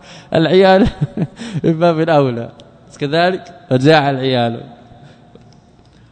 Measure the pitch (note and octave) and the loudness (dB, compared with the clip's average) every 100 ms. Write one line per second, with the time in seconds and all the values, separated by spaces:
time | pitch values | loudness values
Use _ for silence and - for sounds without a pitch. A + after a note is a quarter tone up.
0 | - - - E3 D#3 F#3 F#3+ F#3+ A3+ - | -20 -20 -4 -2 2 4 4 4 2 -2
1 | D3 - E3 - A#3 F#3 D#3+ D#3+ E3+ D#3 | -8 -6 -8 -10 -12 -4 -4 0 0 0
2 | E3 D3+ C3+ A#2 A#2 - - _ - - | 0 0 0 -4 -10 -18 -20 _ -20 -10
3 | C#3+ D#3+ F3 F#3+ - - - B2+ C3+ D#3 | -4 -2 -2 -4 -10 -20 -4 0 4 4
4 | C#3 C3 C3 B2+ A#2 A#2 - - - - | 2 -2 -2 0 -2 -4 -14 -20 -20 -20
5 | - - _ - - _ _ _ _ _ | -20 -20 _ -20 -20 _ _ _ _ _
6 | _ | _